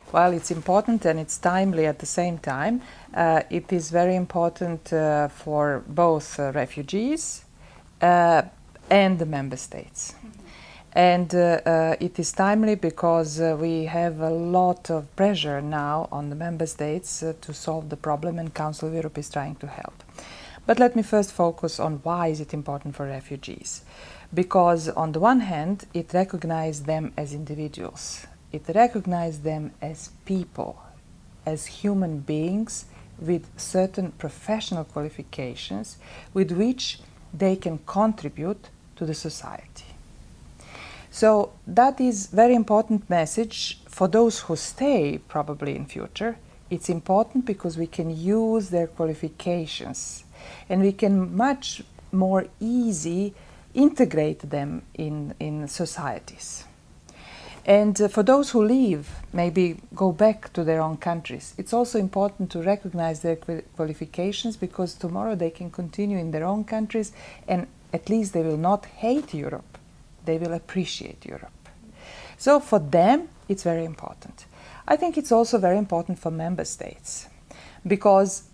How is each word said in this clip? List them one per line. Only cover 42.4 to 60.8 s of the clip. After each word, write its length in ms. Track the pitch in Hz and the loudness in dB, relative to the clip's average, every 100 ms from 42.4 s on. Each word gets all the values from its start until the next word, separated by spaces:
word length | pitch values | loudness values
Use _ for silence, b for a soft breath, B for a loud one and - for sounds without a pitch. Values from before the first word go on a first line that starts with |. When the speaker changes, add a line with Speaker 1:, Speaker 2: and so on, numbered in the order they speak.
| 240 | 8
Speaker 1:
important 560 | 247 220 214 220 214 - | 6 4 2 4 0 2
message 680 | 180 156 - 226 - - - - | 0 2 -2 -4 -4 -8 -10 -10
for 200 | - 185 | -2 2
those 340 | 214 233 220 | 6 4 2
who 140 | - 160 | -4 -6
stay 640 | - - 277 254 147 151 | -6 -2 2 2 2 -2
probably 580 | - 151 147 147 143 139 | -6 -4 -4 -4 -6 -6
in 120 | 139 | -8
future. 500 | - - - 220 226 b b b | -10 -10 -6 -6 -6 b b b
It's 180 | 175 - | -6 -4
important 580 | 170 - 190 226 262 247 | -4 2 2 2 0 -2
because 340 | 196 180 160 | -4 -6 -4
we 80 | 165 | -6
can 280 | - 165 160 | -4 -6 -2
use 540 | 175 220 226 220 190 | 0 2 2 0 0
their 160 | 175 165 | -2 -2
qualifications 1400 | - 165 156 156 - - 175 156 - - 135 - - - B B B B | -2 -4 -4 -8 -6 -4 -4 -4 -8 -10 -10 -12 -14 -18 B B B B
and 140 | 185 | 2
we 80 | 196 | 2
can 440 | 196 208 196 185 175 | 2 2 2 0 0
much 460 | 254 269 - - - - - | 0 0 -6 -12 -14 -20 -4
more 340 | 185 190 190 185 - | 0 2 2 0 -6
easy 720 | 220 247 233 175 156 175 202 196 B B B | -2 0 0 -2 -2 -2 -4 -6 B B B
integrate 800 | - 285 - 226 156 151 156 147 | 4 4 6 2 4 0 0 -6
them 320 | 147 143 - - | -6 -4 -8 -10
in, 400 | - 156 151 147 - | -8 -6 -6 -8 -8
in 280 | 151 151 143 | -8 -6 -6
societies. 960 | - 170 - 143 104 - - - - - - - - - B B B B B B | -6 -6 -6 -8 -8 -12 -16 -14 -16 -18 -20 -20 -20 -20 B B B B B B
And, 340 | 202 214 196 | 6 6 4
uh, 80 | 208 | 2
for 140 | 220 | 4
those 300 | 208 277 285 | 6 6 4
who 120 | 240 | 4
leave, 460 | 214 254 247 160 147 - - | 4 4 4 0 -4 -14 -8
maybe 480 | 175 175 170 180 165 - - | -2 0 2 2 0 -10 0
go 160 | 190 | 0
back 420 | 160 214 214 - | 4 4 4 -4
to 100 | - | -4
their 160 | 160 | 0
own 180 | 160 | 2